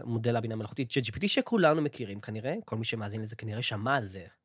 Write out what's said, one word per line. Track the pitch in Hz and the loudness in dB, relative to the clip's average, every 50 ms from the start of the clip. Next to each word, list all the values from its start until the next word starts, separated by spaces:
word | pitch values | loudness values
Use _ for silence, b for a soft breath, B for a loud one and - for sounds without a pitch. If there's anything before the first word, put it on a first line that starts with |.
| - | 4
מודל | 120 113 113 113 120 117 | 0 -2 0 2 2 2
הבינה | 117 110 113 110 | 2 0 -2 -4
מלאכותית | 110 107 101 - - 135 117 | -4 -6 -6 -4 -4 -2 0
צ'אט | - 143 | 0 0
ג'י | 120 104 | 0 0
פי | 107 131 | -2 -2
טי, | 185 202 | 0 2
שכולנו | - 269 254 - - 185 170 151 156 160 | 2 2 2 4 6 8 8 8 8 6
מכירים | 151 143 - - 123 95 101 104 | 2 0 -2 -4 -8 -6 -8 -8
כנראה, | - - 107 110 107 131 170 226 214 | -8 -6 -6 -4 -2 -4 -4 -4 -4
כל | - 113 | -4 -4
מי | 113 113 | -2 -2
שמאזין | - - 110 107 101 104 110 | -2 -2 -2 -4 -4 -4 -4
לזה | 110 107 110 | -6 -6 -8
כנראה | - - 110 104 113 | -8 -6 -6 -4 -2
שמע | 123 - 117 101 107 127 139 | -2 -2 -2 0 2 2 2
על | 139 110 | 2 0
זה, | 95 95 98 85 85 - _ | -2 -8 -12 -14 -14 -20 _